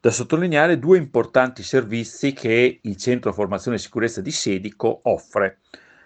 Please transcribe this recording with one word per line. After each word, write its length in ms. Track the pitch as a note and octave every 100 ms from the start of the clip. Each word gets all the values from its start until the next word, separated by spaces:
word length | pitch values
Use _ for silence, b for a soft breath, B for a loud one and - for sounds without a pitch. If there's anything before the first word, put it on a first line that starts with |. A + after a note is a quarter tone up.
Da 120 | A#2+
sottolineare 640 | A2 A2 D#3+ F3+ D3+ D#3+ D#3+
due 180 | C#3 F#3
importanti 680 | C#3+ A#2+ A2+ C3+ B2+ B2+
servizi 680 | - C3+ A2 A#2 A2+ - C#3
che 460 | C3+ A#2 A2+ B2 -
il 160 | A2 F#2+
Centro 360 | - B2 A#2+
Formazione 460 | G2+ G2+ F#2+ - A2+
e 20 |
Sicurezza 400 | - A#2 A2+ A2+
di 100 | G#2
Sedico 680 | D#3+ - F#2+ G#2 - A2+ A#2
offre: 560 | A#2+ G2+ - - F#2+ - b b b b